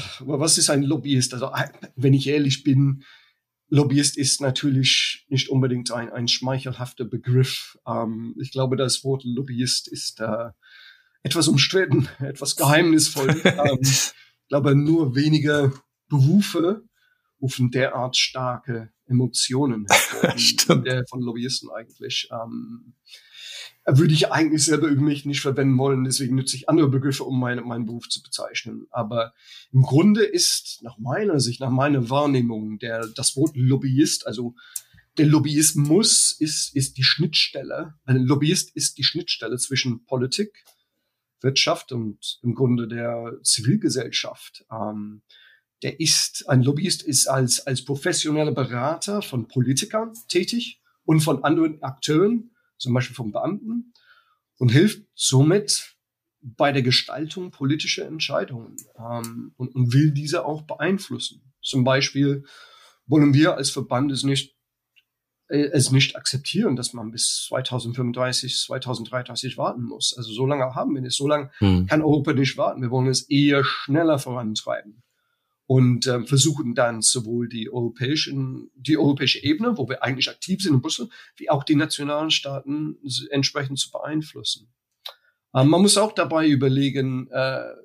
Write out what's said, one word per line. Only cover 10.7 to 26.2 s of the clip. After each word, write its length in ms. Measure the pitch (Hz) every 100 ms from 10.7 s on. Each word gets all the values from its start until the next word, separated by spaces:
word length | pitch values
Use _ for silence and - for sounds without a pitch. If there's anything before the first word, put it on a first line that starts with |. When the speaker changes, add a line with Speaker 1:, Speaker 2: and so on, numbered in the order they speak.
| - - - _ _
Speaker 1:
etwas 240 | 135 - 143
umstritten, 640 | 135 - 190 180 160 131
<laughs> 40 | -
etwas 360 | 135 135 135 -
geheimnisvoll. 720 | 156 156 170 156 151 147 135
Speaker 2:
<laughs> 160 | 147
Speaker 1:
Ähm, 340 | 185 143 143 131
ich 300 | 135 131 - - _ _ -
glaube, 260 | 143 143
nur 400 | 139 147 165 139
wenige 580 | 127 151 156 151 147 139 139 _ _ -
Berufe 720 | 143 139 202 196 170 170 220 - _ _ _ _ _
rufen 300 | 131 - 123
derart 460 | 127 131 127 127 -
starke 720 | - 131 127 120 - 113 113 _ -
Emotionen 800 | 123 123 - - 127 143 110 101
hervor, 440 | - - - -
Speaker 2:
<laughs> 40 | -
Stimmt. 500 | - - - 147 127
Speaker 1:
äh, 160 | 127 127
von 140 | 127
Lobbyisten 500 | 120 117 127 - -
eigentlich. 580 | 107 117 - 117 - -
Ähm, 640 | 117 113 117 113 120 120 _ _ - _ - - - - _ -
würde 260 | 135 165
ich 180 | 156 -
eigentlich 340 | - 156 147
selber 240 | 160 147 160
über 120 | 135
mich 240 | 151 143
nicht 160 | 143 139
verwenden 380 | 143 131 135 127
wollen, 260 | 139 131
deswegen 320 | 131 131